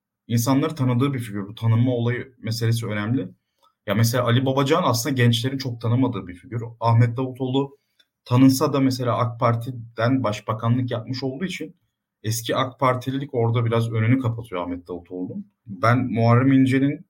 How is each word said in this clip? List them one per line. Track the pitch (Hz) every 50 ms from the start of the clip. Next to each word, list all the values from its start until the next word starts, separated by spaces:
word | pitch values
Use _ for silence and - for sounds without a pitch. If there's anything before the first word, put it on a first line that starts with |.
| _ _ _ _ _
İnsanları | - 117 117 113 139 135 139 156 160 160
tanıdığı | - 127 127 123 120 139 143 135
bir | 120
figür. | 113 101 101 104 98 101
Bu | -
tanınma | - 113 113 113 113 123 131 123
olayı | 117 117 120 123 117 - - _ _
meselesi | - 113 113 113 117 113 113 113 110
önemli. | 101 104 104 104 110 123 143 165 180 - _ _ _ _ _ _ _ _ _ -
Ya | 101 101
mesela | 110 117 113 120 127 120
Ali | 117 117 131 131
Babacan | 135 131 139 139 131 156 175 170
aslında | 139 117 - - 151 139
gençlerin | 127 120 120 117 113 123 131 139 135
çok | - 127 117 -
tanımadığı | - 113 120 131 131 113 98 92 85
bir | 87 87
figür. | - - 90 110 117 117 113 - -
Ahmet | 117 117 117 117 120 120 117
Davutoğlu | 135 131 131 127 127 131 127 127 135 139 135 - _ _ _ _ _ _ _ _ _ _
tanınsa | - 123 131 135 135 135 - 160 139 135
da | 139
mesela | 135 131 117 120 123 117 110 95
ak | 123 117 - -
Parti'den | 131 117 117 117 - 135 127 117 - - - - 113 120 135 131 110
başbakanlık | 107 104 - - - 110 113 117 117 123 131 127 120
yapmış | 123 107 - - 131 - 135
olduğu | 135 131 143 190
için | 175 - - - - - _ _ _ _ _ _ _ _ _ -
eski | 110 113 113 - - -
ak | 120 135 127 - -
Partililik | 139 127 123 120 - 135 131 139 143 143 -
orada | 120 113 117 113 123 117
biraz | 113 117 117 117 113 110
önünü | 110 110 113 131 135
kapatıyor | - 117 113 113 - - 92 87 87
Ahmet | 90 87 87 87 -
Davutoğlu'nun. | 90 85 85 - 90 90 92 - 170 208 202 _ _ _ _
Ben | 113 98 90 110 113 123 131
Muharrem | - - 101 117 113 117 117 120 131 135 135
İnce'nin | 135 135 120 131 135 135 143 170 - -